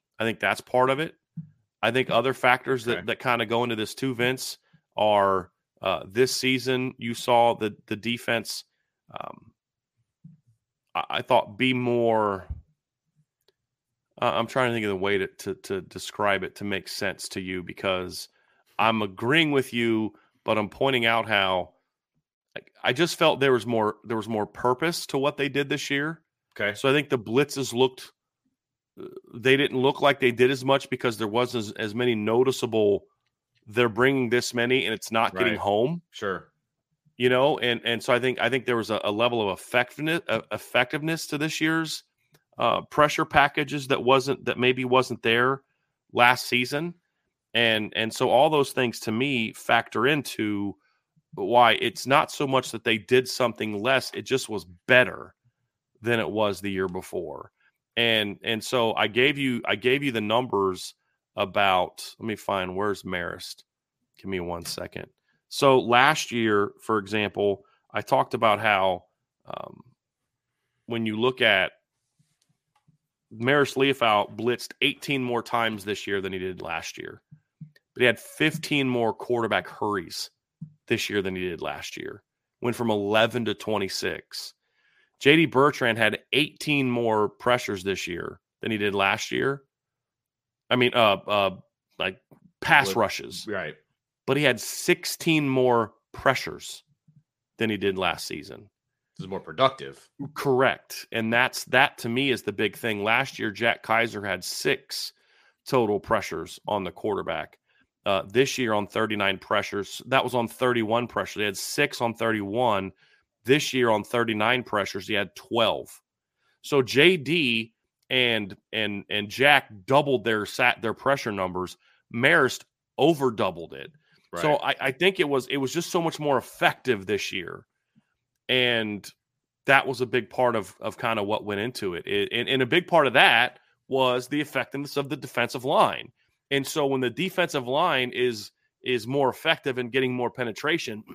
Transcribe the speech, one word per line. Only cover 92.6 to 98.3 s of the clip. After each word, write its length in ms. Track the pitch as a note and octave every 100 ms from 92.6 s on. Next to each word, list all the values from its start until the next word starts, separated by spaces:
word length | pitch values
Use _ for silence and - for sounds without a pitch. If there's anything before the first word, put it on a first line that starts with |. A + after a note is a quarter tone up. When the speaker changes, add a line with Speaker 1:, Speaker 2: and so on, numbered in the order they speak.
Speaker 1:
pass 240 | - D3+ B2+
Speaker 2:
Blitz, 100 | A#2
Speaker 1:
rushes. 500 | G2+ - - F#2 G#2+
Speaker 2:
right. 280 | G2+ D#2 - _ _ _ _
Speaker 1:
But 120 | - C#3
he 80 |
had 160 | C#3+ A2+
sixteen 880 | - - - F3 - - F3 D#3 C#3
more 460 | C3 B2+ A#2+ A2 - _
pressures 720 | - - C3 - D2 - - _ _ _ _ _ _ _ -
than 120 | A2+
he 60 | G#2
did 220 | G2 F#2+
last 280 | F2+ D#2+
season. 420 | -